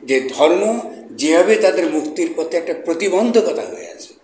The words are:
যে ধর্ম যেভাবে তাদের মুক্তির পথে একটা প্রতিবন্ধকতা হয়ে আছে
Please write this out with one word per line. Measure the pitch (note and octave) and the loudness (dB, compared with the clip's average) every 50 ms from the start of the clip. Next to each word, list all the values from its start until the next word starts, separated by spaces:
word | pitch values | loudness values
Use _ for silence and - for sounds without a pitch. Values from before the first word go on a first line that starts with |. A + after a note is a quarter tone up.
| - | 0
যে | B2 C3+ C3 C3 C3 B2+ | 0 0 0 0 -2 0
ধর্ম | - C#3+ D#3+ F3 F#3+ G3+ G#3+ A3+ A#3 - - - - - - | 2 4 4 4 2 2 0 -2 -2 -6 -10 -14 -16 -18 -18
যেভাবে | - - C3+ D3+ D#3 E3+ F#3 G3+ A3 | -8 -4 0 2 4 4 6 4 4
তাদের | G#3+ G#3+ F#3 - F#3+ E3+ D#3 | 4 4 2 2 2 -2 0
মুক্তির | D3+ D#3 D3+ D3+ - F#3 E3+ E3 E3 | -2 -2 -4 -4 -4 -4 -4 -4 -4
পথে | E3 - E3 - | -6 -6 -2 -4
একটা | E3+ E3 - D#3+ - - | -4 -4 -4 -8 -6 -4
প্রতিবন্ধকতা | F3 E3 E3 G3+ G3 F3 F#3+ A3+ A#3+ - A3+ G3+ - C#3+ - | -4 -4 -2 -2 0 2 2 2 4 2 2 2 2 -2 -4
হয়ে | G#2 - - - - - | -6 -8 -12 -14 -16 -16
আছে | - - - - - _ | -16 -16 -18 -18 -18 _